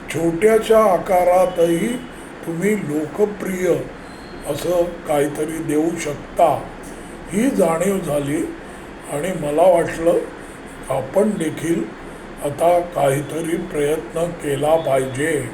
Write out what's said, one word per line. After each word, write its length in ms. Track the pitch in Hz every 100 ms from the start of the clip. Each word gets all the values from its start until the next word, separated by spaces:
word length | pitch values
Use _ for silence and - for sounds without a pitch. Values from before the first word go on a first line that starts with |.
| -
छोट्याशा 720 | 151 165 165 214 220 214 220
आकारातही 1040 | 214 170 170 180 175 180 180 175 170 170 220 247 - - - - 160
तुम्ही 280 | 165 196 208
लोकप्रिय 960 | 156 151 147 196 208 202 190 180 175 156 127 - - - - - -
असं 320 | 139 170 175 170 170 -
काहीतरी 560 | 147 147 143 156 160
देऊ 260 | 147 151 165 170
शकता, 640 | 147 139 - - 165 127 - - - - - - -
ही 180 | 196 262
जाणीव 480 | 202 165 165 190 190
झाली. 380 | 160 147 139 160 202 - - - - - -
आणि 200 | 143 180 165 147
मला 160 | 151
वाटलं 520 | 185 170 156 - 165 185 - - - - - - -
आपण 400 | 131 - 190 214
देखील 680 | 175 156 131 160 170 - - - - - - -
आता 340 | - 170 175
काहीतरी 800 | 175 147 139 139 139 156 165 185
प्रयत्न 680 | 185 151 147 156 - 165
केला 520 | 170 170 151 135 147 165
पाहिजे 720 | 156 135 131 123 156 147 123